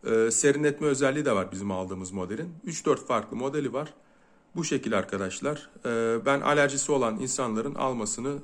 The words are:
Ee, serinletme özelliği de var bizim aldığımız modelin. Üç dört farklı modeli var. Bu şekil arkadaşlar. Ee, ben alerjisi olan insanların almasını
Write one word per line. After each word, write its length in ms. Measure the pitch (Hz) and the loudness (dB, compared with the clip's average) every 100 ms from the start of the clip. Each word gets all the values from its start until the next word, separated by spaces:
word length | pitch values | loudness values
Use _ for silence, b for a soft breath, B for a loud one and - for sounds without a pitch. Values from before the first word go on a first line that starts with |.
| - | 2
Ee, 240 | 113 113 | 4 4
serinletme 560 | 113 143 139 151 147 151 | 4 4 4 2 2 0
özelliği 380 | 131 135 143 | 2 2 2
de 80 | 143 | 0
var 200 | 104 95 | 0 -2
bizim 180 | 95 101 | -4 -4
aldığımız 420 | 92 92 95 92 | -4 -4 -6 -6
modelin. 420 | 95 90 110 170 165 | -6 -6 -6 -8 -10
Üç 220 | - 160 - | -10 -4 0
dört 200 | 131 - | 0 2
farklı 300 | 120 110 117 | -2 -2 -4
modeli 360 | 131 147 135 | -4 -2 -2
var. 220 | 120 156 - b b b b b - | -4 -6 -12 b b b b b -6
Bu 80 | |
şekil 340 | 160 143 - 104 | -2 -2 0 0
arkadaşlar. 720 | - 98 95 - 139 151 - - 123 | 0 -4 -4 -4 -4 -4 -10 -8 -4
Ee, 320 | 117 113 117 110 | 0 0 0 2
ben 140 | 139 | 2
alerjisi 520 | 135 147 143 135 - | 4 4 4 2 2
olan 280 | 143 120 110 | 2 2 0
insanların 540 | 127 - 123 110 127 | -4 -2 -2 0 -2
almasını 640 | 139 131 120 107 - 131 143 | 0 -2 0 -4 -4 -4 -6